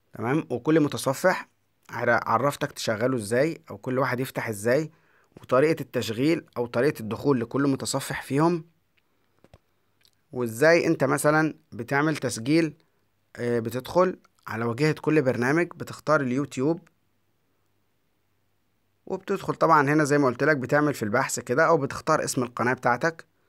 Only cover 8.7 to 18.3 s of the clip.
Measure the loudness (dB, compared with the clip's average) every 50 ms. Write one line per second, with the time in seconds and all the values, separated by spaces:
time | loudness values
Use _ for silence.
8.7 | _ _ _ _ _ _ _ _ _ _ _ _ _ _ _ _ _ -20 _ _
9.7 | _ _ _ _ _ _ _ _ _ _ _ _ -8 -6 -6 -4 -2 2 4 6
10.7 | 6 6 4 2 0 2 2 0 0 2 2 2 2 2 2 0 -2 -6 _ _
11.7 | -14 -12 -8 -4 -2 0 0 0 -2 -2 -4 -6 -6 -4 -2 0 2 2 2 0
12.7 | -2 _ _ _ _ _ _ _ _ _ _ _ -12 -8 -4 -2 -2 -2 -2 -4
13.7 | -6 -8 -6 -2 2 2 2 2 0 -6 _ _ _ _ -14 -10 -6 -4 -4 -4
14.7 | -2 0 0 0 0 0 0 0 2 2 4 2 2 2 2 2 2 2 0 -2
15.7 | -4 -12 -12 -12 -14 -8 -2 2 2 2 2 0 -2 -2 -4 -4 -4 -2 -2 -2
16.7 | -2 -2 -6 _ _ _ _ _ _ _ _ _ _ _ _ _ _ _ _ _
17.7 | _ _ _ _ _ _ _ _ _ _ _ _